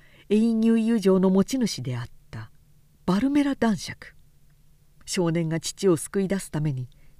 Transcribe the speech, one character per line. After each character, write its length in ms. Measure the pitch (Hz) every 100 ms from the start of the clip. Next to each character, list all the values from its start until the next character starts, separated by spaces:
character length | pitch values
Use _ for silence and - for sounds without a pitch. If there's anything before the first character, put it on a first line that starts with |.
| - - -
エ 80 | 208
イ 180 | 226
ニ 160 | 220 226
ュ 60 | 226
ー 20 |
ユ 220 | 220 233
城 180 | 190 185
の 100 | 190
持 120 | 190
ち 160 | 196 269
主 240 | 220 -
で 160 | 127 123
あ 40 |
っ 40 | 120 - -
た 220 | 113 110 - _ _ _ _
バ 160 | - 190
ル 100 | 269
メ 140 | 285
ラ 100 | 285
男 220 | 269 233 190
爵。 400 | - - - - - _ _ _ - _ _ -
少 260 | - - 170
年 180 | 165 160
が 120 | 160
父 280 | - - 196
を 80 | 160
救 260 | - 202
い 60 | 190
出 120 | 196
す 100 | -
た 80 | 151
め 140 | 151
に 160 | 131 123 - -